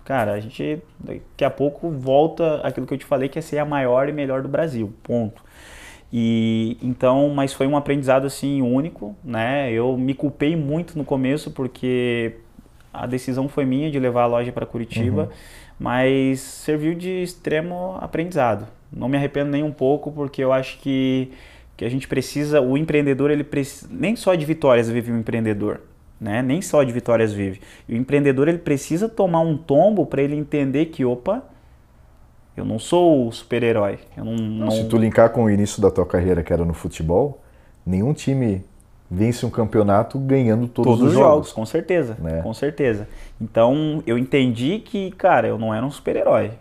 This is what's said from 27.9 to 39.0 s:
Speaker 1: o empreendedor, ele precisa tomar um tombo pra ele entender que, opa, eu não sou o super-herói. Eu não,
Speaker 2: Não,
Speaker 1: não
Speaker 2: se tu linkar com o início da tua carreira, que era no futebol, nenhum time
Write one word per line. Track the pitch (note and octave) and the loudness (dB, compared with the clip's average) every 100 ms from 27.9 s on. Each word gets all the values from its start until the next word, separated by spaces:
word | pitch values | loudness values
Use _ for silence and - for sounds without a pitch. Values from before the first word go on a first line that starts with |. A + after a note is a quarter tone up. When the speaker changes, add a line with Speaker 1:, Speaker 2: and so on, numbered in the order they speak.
| A#2 | -4
Speaker 1:
o | |
empreendedor, | C3 C#3+ C#3+ C3 D3 | 0 2 2 4 2
ele | E3+ | 2
precisa | E3+ C#3+ - D#3+ A3 | 0 -2 -2 -2 -2
tomar | - F#3+ E3 | 0 0 2
um | E3 D3 | 0 0
tombo | - C#3+ F#3 G#3+ D3 | 2 4 6 4 0
pra | C3+ | 0
ele | C#3+ D3 | 0 -2
entender | D3 D3 C3+ C3+ D#3+ | -4 -2 0 0 -2
que, | D#3+ | 0
opa, | B2+ B2 - A3+ C4+ - - - _ _ - - - - - - | -2 -2 -2 -4 -6 -20 -20 -20 _ _ -20 -20 -20 -20 -20 -10
eu | |
não | G#2 A2 | -6 -6
sou | - F3 F3 D3 A#2 | 0 4 6 6 2
o | |
super-herói. | A2+ - A#2+ A#2 A2+ G2+ G2+ - - | -4 -4 0 2 2 2 -2 -12 -12
Eu | |
não, | A2 A2+ | -6 -4
Speaker 2:
Não, | A2 A2 A2 | -4 -2 0
Speaker 1:
não | |
Speaker 2:
se | A2 A2+ | 0 2
tu | A2+ | 2
linkar | A2 G#2 A2+ | 4 6 6
com | B2 A2+ | 6 2
o | |
início | G2+ G#2 - | 4 2 2
da | G2 | 2
tua | - F2 | 2 0
carreira, | F#2 F#2 F2 | 0 2 0
que | D#2+ | 0
era | E2+ | 0
no | E2+ E2 | 0 -2
futebol, | F2 - D#2+ F2 C#3+ C#3 - - - - | -6 -6 0 2 2 -2 -20 -20 -20 -14
nenhum | - F#2 A2 | -4 0 0
time | D#3 - C3+ A#2+ F#2+ F#2 - - - | 0 0 0 0 -2 -6 -20 -20 -20